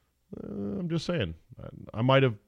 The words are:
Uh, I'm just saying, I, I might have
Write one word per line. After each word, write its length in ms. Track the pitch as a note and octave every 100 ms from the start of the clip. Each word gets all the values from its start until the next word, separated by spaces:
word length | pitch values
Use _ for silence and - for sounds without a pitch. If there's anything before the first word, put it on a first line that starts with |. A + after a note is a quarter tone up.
| _ _ _ F#3+
Uh, 440 | - G3+ G3+ G3+
I'm 100 | F3
just 160 | E3 -
saying, 300 | F3 F2+ E2 _ -
I, 360 | - - - G#2
I 20 |
might 220 | B2+ C3+
have 120 | C3 G#2